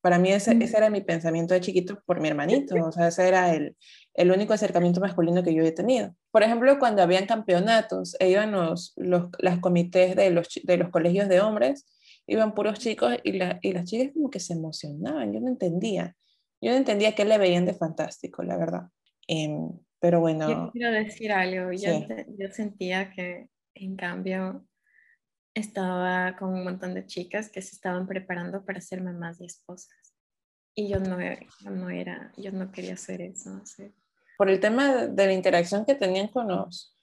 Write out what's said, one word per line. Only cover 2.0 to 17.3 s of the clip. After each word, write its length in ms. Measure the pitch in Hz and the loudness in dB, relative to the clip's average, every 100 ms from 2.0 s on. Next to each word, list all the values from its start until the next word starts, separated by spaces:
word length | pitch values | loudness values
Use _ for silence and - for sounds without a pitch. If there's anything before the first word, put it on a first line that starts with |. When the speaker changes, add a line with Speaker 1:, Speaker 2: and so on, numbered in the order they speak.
| - | -4
Speaker 1:
por 140 | 170 | -2
mi 80 | 156 | 0
hermanito, 480 | 151 151 262 277 180 | 0 2 0 2 -2
o 160 | 160 | 0
sea, 160 | 165 170 | 2 0
ese 180 | 170 185 | 4 4
era 260 | 185 180 | 4 4
el, 240 | 160 151 _ - - _ | 2 -2 _ -20 -20 _
el 180 | - 180 | 2 4
único 220 | 185 208 | 4 2
acercamiento 460 | 214 202 175 175 175 | 0 2 2 2 2
masculino 440 | 190 175 165 175 | 0 0 2 2
que 100 | 175 | 2
yo 100 | 160 | 2
he 80 | 160 | 2
tenido. 420 | 165 208 254 - - _ | 0 0 0 -2 -10 _
Por 120 | 220 | 4
ejemplo, 340 | 220 233 254 277 | 4 4 4 6
cuando 240 | 247 208 | 4 4
habían 240 | 175 185 196 | 4 4 2
campeonatos, 920 | 226 214 175 208 226 214 185 180 - | -2 2 2 4 2 2 -6 -6 0
e 100 | 185 | 4
iban 220 | 190 214 | 4 2
los, 420 | 196 165 175 - - | 0 0 -2 -8 -6
los, 320 | 185 175 175 - | 0 0 0 -2
las 200 | 185 175 | 0 2
comités 560 | 180 175 175 185 185 185 | 2 2 2 4 4 4
de 120 | 196 | 4
los 180 | 170 170 | 4 0
chi-, 120 | - - | -8 0
de 100 | 180 | 2
los 120 | 175 | 2
colegios 400 | 170 170 185 202 | 2 2 2 4
de 100 | 180 | 4
hombres, 460 | 214 214 247 285 _ _ _ - - | 4 2 0 0 _ _ _ -20 -4
iban 260 | 220 220 | 0 0
puros 260 | 208 208 208 | 0 -2 -2
chicos 340 | 233 214 233 240 | -6 0 0 0
y 100 | - | -4
la, 260 | 190 180 180 | -2 -4 -2
y 100 | 196 | -4
las 140 | 180 175 | -4 -4
chicas 260 | 226 269 | -2 -2
como 160 | 302 277 | -2 -4
que 120 | 190 | -4
se 120 | - | -6
emocionaban, 760 | 170 160 151 147 147 208 302 214 | -6 -6 -10 -12 -8 -6 -4 -4
yo 60 | 214 | -4
no 80 | 247 | -4
entendía. 680 | 254 180 170 220 180 175 _ _ _ _ _ | -2 -2 -2 -2 -4 -6 _ _ _ _ _
Yo 100 | 226 | 0
no 60 | 254 | 2
entendía 380 | 262 202 214 214 | 2 2 2 2
qué 80 | |
le 120 | 202 | 4